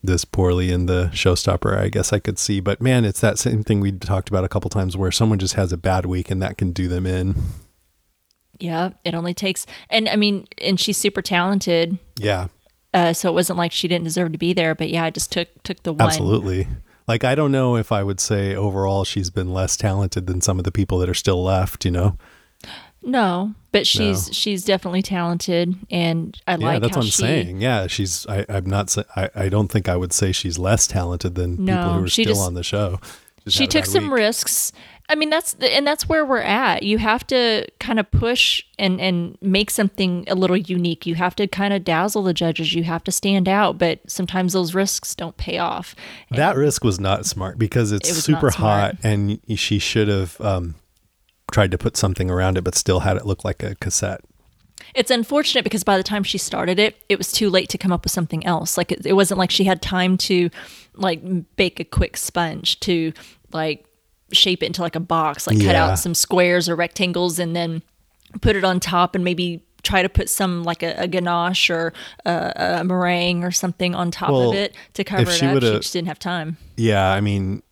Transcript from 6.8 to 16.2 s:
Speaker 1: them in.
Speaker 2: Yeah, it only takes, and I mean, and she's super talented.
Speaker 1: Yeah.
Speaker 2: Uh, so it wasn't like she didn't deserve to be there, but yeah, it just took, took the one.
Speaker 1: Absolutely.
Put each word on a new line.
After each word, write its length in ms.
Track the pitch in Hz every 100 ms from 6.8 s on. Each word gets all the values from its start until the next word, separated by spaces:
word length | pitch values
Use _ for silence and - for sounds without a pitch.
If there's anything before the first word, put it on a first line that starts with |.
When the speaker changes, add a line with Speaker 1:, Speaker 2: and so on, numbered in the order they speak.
| 90
Speaker 1:
them 160 | 90 92
in. 300 | 92 92 98 - - - _ _ _ _ _ _ _ _ _
Speaker 2:
Yeah, 320 | 170 165 180 -
it 100 | 175
only 200 | 165 170
takes, 320 | 175 196 185 - - -
and 180 | 226 220
I 80 | 208
mean, 320 | 208 202 - -
and 180 | - 185
she's 160 | - 196
super 240 | 202 196
talented. 760 | 180 175 180 196 185 170 170 185 - -
Speaker 1:
Yeah. 300 | 104 95 90 _ _ _ _
Speaker 2:
Uh, 180 | 185 170
so 180 | 175 185
it 40 |
wasn't 240 | 165 160 175
like 140 | 170
she 160 | - 170
didn't 160 | 175 165
deserve 260 | 160 175
to 60 | 160
be 160 | 170
there, 200 | 180 165 160
but 140 | 156
yeah, 160 | 165 165
it 60 |
just 180 | - -
took, 180 | - 170 _
took 200 | - 185
the 80 | -
one. 100 | 160
Speaker 1:
Absolutely. 680 | - 160